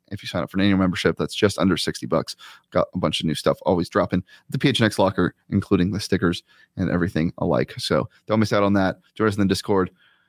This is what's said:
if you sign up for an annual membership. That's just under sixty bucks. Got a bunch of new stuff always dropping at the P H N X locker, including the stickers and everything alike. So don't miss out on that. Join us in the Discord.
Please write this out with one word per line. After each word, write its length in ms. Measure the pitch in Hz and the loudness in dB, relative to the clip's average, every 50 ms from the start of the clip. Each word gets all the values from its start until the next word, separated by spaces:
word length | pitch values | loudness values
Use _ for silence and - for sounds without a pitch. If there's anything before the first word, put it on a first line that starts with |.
| _ - | _ -14
if 120 | 101 - - | -14 -14 -10
you 40 | |
sign 160 | - - 90 80 | -8 -6 -6 -6
up 80 | - | -4
for 60 | - | -2
an 60 | 95 95 | 0 2
annual 160 | 101 98 95 | 2 4 4
membership. 400 | 95 92 87 90 - 85 80 - | 2 2 0 0 0 0 0 0
That's 160 | 82 - - | -2 -6 -2
just 240 | - - 101 - - | 0 0 0 2 2
under 180 | 82 98 87 | 2 2 2
sixty 300 | - - - 78 - - | 0 -2 -4 -6 -6 -6
bucks. 280 | - - - - - - - - - - - _ _ | -4 -2 -2 -2 -4 -10 -18 -20 -20 -20 -20 _ _
Got 180 | - 90 87 - - | -2 -2 0 0 -2
a 40 | 92 | -4
bunch 220 | 85 80 80 - | -2 -2 -2 -2
of 60 | - | -2
new 80 | 80 73 | -4 -4
stuff 240 | - - 78 69 - - | -2 0 -2 -2 0 0
always 240 | - 95 87 82 - | 0 0 0 0 -2
dropping 300 | - 104 87 - - 90 | -2 -2 0 0 -2 -4
at 320 | - _ - - _ - - | -4 _ -12 -20 _ -10 -4
the 60 | 135 | -2
P 120 | - 143 | 0 0
H 100 | 117 - | 2 2
N 60 | 120 | 2
X 120 | 110 - - | 2 2 2
locker, 360 | 98 95 95 - 90 - - _ _ - | 2 2 2 0 0 -2 -2 _ _ -4
including 400 | - 98 95 - 101 90 90 98 | -2 -2 0 2 2 2 2 0
the 100 | 85 85 | -2 -4
stickers 420 | - - 98 87 95 85 85 - - _ _ _ _ _ _ - | -4 -2 -2 0 0 0 -2 -2 -6 _ _ _ _ _ _ -4
and 120 | 92 - | -2 -2
everything 440 | - 87 85 85 - 78 80 87 - | 0 0 0 -2 0 -2 -2 -2 -2
alike. 380 | - - 87 76 62 64 - - | -4 -2 0 0 0 -2 -2 -6
So 320 | - - - 87 71 - - _ _ _ | -8 -4 -2 0 0 0 -2 _ _ _
don't 140 | - 107 110 | -2 0 0
miss 140 | 107 - 120 | 2 2 2
out 80 | 104 101 | 2 2
on 100 | 101 101 | 2 2
that. 280 | 98 95 92 - - _ _ _ | 2 2 0 -2 -6 _ _ _
Join 140 | - 110 107 | -2 0 0
us 60 | 98 | 0
in 60 | 98 101 | 2 0
the 40 | |
Discord. 440 | 95 98 - - - 104 95 92 90 - _ _ _ _ _ _ | 0 0 0 0 0 0 2 0 0 -4 _ _ _ _ _ _